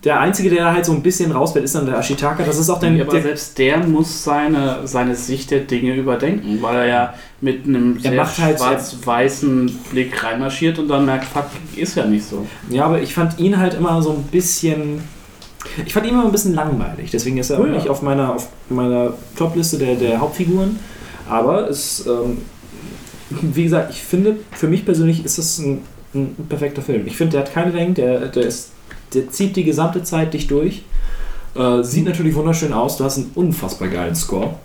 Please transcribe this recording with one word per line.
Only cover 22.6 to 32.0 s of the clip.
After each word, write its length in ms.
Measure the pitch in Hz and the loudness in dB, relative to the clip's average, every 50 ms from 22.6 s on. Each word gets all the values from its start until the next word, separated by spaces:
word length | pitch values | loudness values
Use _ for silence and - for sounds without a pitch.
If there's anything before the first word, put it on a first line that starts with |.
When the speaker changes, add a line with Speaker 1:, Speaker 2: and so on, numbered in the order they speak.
| - - - - - - - - - - - - - - | -20 -20 -18 -18 -16 -16 -16 -16 -18 -18 -18 -20 -14 -10
Speaker 1:
wie 340 | 139 151 165 151 127 147 165 | -8 -4 -2 -2 0 0 2
gesagt, 280 | 165 156 - - - | 2 2 2 0 -2
ich 120 | - - - | -8 -12 -6
finde, 320 | - - 180 196 214 214 214 - - | -2 0 2 4 2 2 0 -4 -14
für 160 | - - - 151 | -6 -2 0 2
mich 160 | 170 190 - | 2 2 2
persönlich 400 | - 175 160 160 165 165 165 - | 0 2 4 4 4 2 2 0
ist 140 | - - - | -2 -4 -2
das 220 | 165 - - 165 | -2 -4 -4 -4
ein, 220 | 156 139 139 135 - - - - - - - | -2 -2 -2 -4 -6 -12 -18 -20 -20 -6 -4
ein 220 | 139 139 131 - - 160 - | -2 -2 -2 -4 -10 -8 -6
perfekter 320 | 147 139 143 143 143 143 | -4 -2 -2 -4 -4 -6
Film. 220 | 131 - 135 110 101 - | -4 -2 -2 -2 -2 -4
Ich 80 | - | -2
finde, 220 | - 170 160 160 139 | 0 0 2 2 0
der 80 | 135 | 0
hat 80 | - - | 0 -2
keine 180 | 170 175 180 | 0 0 0
Längen, 220 | 170 175 170 180 185 | 2 0 2 2 2
der, 340 | 160 127 123 127 123 127 135 | 2 2 2 2 0 0 -2
der 160 | - 123 120 | 0 0 0
ist, 280 | - - - - - - - - - - - - - - | 0 -2 -4 -10 -14 -18 -20 -20 -18 -18 -18 -16 -2 -2
der 160 | 131 127 - | -2 -2 0
zieht 260 | - - 202 190 - | -2 0 0 0 2
die 80 | 185 170 | 2 2
gesamte 380 | 160 151 143 160 165 - 185 170 | 2 2 2 2 0 0 -2 -4
Zeit 300 | - - 160 160 156 - | -2 0 0 0 0 -2
dich 140 | 151 - - | -2 0 2
durch. 360 | 143 143 156 185 202 - - - - - - - - - - - - - - - - | 2 2 2 0 -2 -4 -8 0 0 2 2 2 0 -2 -2 -4 -4 -6 -6 -8 -2
Äh, 280 | 127 127 123 123 120 120 | 0 2 4 4 4 2
sieht 220 | 120 - 160 | 2 2 0